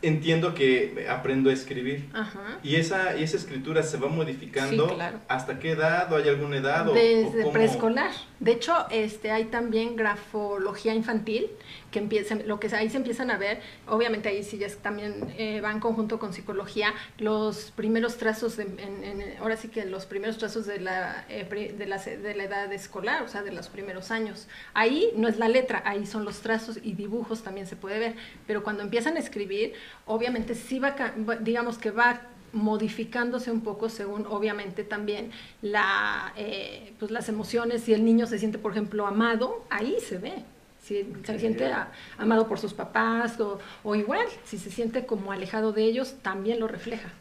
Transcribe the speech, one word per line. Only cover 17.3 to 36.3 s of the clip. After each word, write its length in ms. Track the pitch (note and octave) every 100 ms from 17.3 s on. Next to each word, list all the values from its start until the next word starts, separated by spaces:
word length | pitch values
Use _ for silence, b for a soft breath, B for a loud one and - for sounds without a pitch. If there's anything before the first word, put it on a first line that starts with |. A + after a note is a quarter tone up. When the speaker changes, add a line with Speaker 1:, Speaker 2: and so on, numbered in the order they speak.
| G#3+ G#3+ G#3 -
Speaker 2:
primeros 440 | - G#3+ A3+ A3+ A3+
trazos 400 | A3+ A3 A#3 A3
de, 60 |
en, 420 | G3 F3+ G3 G3
en, 320 | G3 G3+ G3+ -
ahora 180 | G#3 A3
sí 100 | A3+
que 160 | A3
los 220 | G3 F#3+ F#3
primeros 320 | G3 G#3+ A3
trazos 260 | A3 A3 G3+
de 140 | G3+
la, 460 | F#3 F#3 F3+ - -
eh, 160 | G#3+
pri-, 280 | F3+ G3+ G#3
de 140 | G#3 G3
la 120 | F#3+
se-, 180 | - -
de 180 | G3+
la 100 | G3+
edad 280 | G3 G3+ G3+
escolar, 520 | G3 - - G#3 D#4
o 40 | B3
sea, 140 | G3+
de 100 | G3+
los 160 | E3+ -
primeros 420 | G3+ G3 F#3 F#3
años. 380 | A3+ A3 F#3 - B B
Ahí 380 | - A3+ C#4+ A4+ A3+
no 120 | A3+
es 80 | A3
la 100 | A3+
letra, 340 | B3+ B3+ A3
ahí 220 | - G3+ G3+
son 180 | A3
los 160 | G3+ -
trazos 380 | A3+ A3+ A3+ A3+
y 120 | A3+
dibujos 480 | F3+ G3+ A3+ A#3 A3
también 240 | G3 F#3+ F#3
se 100 | -
puede 220 | F#3+ G#3
ver, 160 | A#3 A3+ B B -
pero 160 | G#3+
cuando 200 | G#3 G#3
empiezan 320 | G3+ A#3 A#3 E4
a 40 |
escribir, 540 | - - G3 G3+ A3+ B B B -
obviamente 480 | A3 A#3+ A#3 A3
sí 240 | A#3 - C4
va 160 | C#4
ca-, 180 | C#4 A#3+ A3+ G#3+
va, 80 | A3
digamos 400 | A3 A#3 A#3+ A#3
que 140 | A3
va 320 | G#3 A#3+ A#3+ - - -
modificándose 960 | A3+ G#3+ G#3+ A3 - A3+ B3 A#3+ B3 B3
un 120 | A3+
poco 260 | A3 G#3 A3+
según, 380 | - G3+ G#3 G#3
obviamente, 560 | G#3 G#3+ G#3 G3+ F3+
también 460 | G#3 G#3 G#3 G#3 A#3 B B B
la, 720 | G#3 G#3 F#3+ G3 G#3 G3+ -